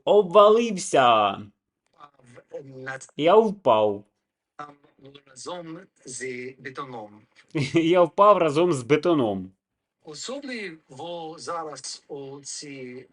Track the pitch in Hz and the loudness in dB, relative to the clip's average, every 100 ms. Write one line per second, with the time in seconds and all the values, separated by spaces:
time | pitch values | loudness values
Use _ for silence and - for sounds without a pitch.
0 | - 202 185 202 208 220 233 185 - 151 | 2 2 4 6 6 6 0 -6 -2 2
1 | 123 110 101 95 104 _ _ _ _ _ | 4 4 2 -2 -14 _ _ _ _ _
2 | - _ 120 120 _ 165 135 131 131 135 | -20 _ _ -20 _ -18 -16 -16 -14 -14
3 | - - 156 214 220 196 131 110 107 101 | -14 -2 4 4 4 0 2 4 2 -2
4 | _ _ _ _ _ - 147 143 143 _ | _ _ _ _ _ -20 -20 -20 _ _
5 | 135 143 139 127 127 180 165 165 196 _ | -20 -20 _ -18 -14 -14 -14 -18 -20 _
6 | - 123 131 123 127 131 135 135 139 120 | -18 -14 -12 -12 -14 -16 -18 -14 -14 -14
7 | 107 107 _ _ _ 160 139 165 160 180 | -18 -20 _ _ _ -6 -2 0 2 4
8 | 165 - 208 190 160 147 180 139 110 151 | 2 4 6 6 4 2 2 0 0 0
9 | 175 156 110 95 92 _ _ _ _ _ | 2 0 0 -4 -8 _ _ _ _ _
10 | - 147 - 277 277 240 190 160 _ 127 | -20 -16 -12 -12 -10 -12 -12 -14 _ -16
11 | 170 175 160 160 127 170 160 139 - - | -12 -12 -12 -14 -10 -10 -10 -14 -16 -16
12 | - 147 139 143 135 - 147 139 127 127 | -16 -16 -14 -16 -16 -16 -14 -16 -16 -16
13 | - | -20